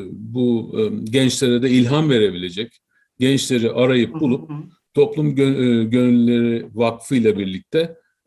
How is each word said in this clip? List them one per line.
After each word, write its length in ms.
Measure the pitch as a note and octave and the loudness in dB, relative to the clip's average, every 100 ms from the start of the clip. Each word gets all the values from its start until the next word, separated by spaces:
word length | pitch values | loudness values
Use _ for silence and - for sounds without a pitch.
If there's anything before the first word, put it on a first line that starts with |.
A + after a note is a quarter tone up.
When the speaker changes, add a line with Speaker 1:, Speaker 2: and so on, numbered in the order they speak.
| F#2 | -12
Speaker 1:
bu, 640 | G2 A2+ B2 B2 A2+ - A2+ | -14 -8 -2 0 0 -4 -4
e, 240 | G#2+ G#2+ | -4 -4
gençlere 580 | A2 C3 C3 - B2+ A#2+ | -2 0 0 0 0 0
de 80 | C3 | 2
ilham 400 | B2+ A#2 D3+ D#3 | 2 2 2 2
verebilecek, 680 | A#2+ G2+ F2 F2+ F#2 A#2 _ _ _ _ - | 2 2 -2 -8 -8 -12 _ _ _ _ -2
gençleri 520 | C3 C3+ - B2 A2+ | 0 0 0 0 0
arayıp 420 | - B2+ B2+ A2+ D#3+ | 0 2 2 0 -2
bulup 300 | C#3 C#3+ - | -2 -2 -6
Speaker 2:
Hı 40 | |
hı. 40 | D3+ E3 _ _ | -14 -14 _ _
Speaker 1:
Toplum 420 | C#3+ C#3+ D#3 D3 | 0 2 0 -2
Gö-, 460 | C3+ C3+ C3+ B2 A#2 | 0 0 2 2 2
e, 20 | |
Gönülleri 840 | A2 B2 B2 A#2+ A#2+ A#2+ A#2 A#2 - | 2 2 4 4 4 2 0 -2 -6
Vakfı'yla 640 | G#2+ A#2 A2+ - C3 A2 G2+ | -2 -2 -2 -2 2 2 0
birlikte, 580 | F#2+ F#2 - D#3+ E3 - _ _ | -4 -8 -4 -4 -4 -8 _ _